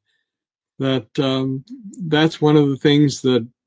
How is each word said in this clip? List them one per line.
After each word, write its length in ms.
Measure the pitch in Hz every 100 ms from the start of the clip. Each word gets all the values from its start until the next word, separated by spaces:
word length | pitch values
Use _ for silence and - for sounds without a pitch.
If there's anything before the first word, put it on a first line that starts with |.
| _ _ _ _ _ _ _ -
That, 380 | 135 131 - -
um, 460 | 135 131 135 135 - 269 202 254 165
that's 340 | 151 160 -
one 160 | 151 151
of 120 | 143
the 80 | 135
things 440 | 151 147 147 -
that, 220 | 131 123 117 _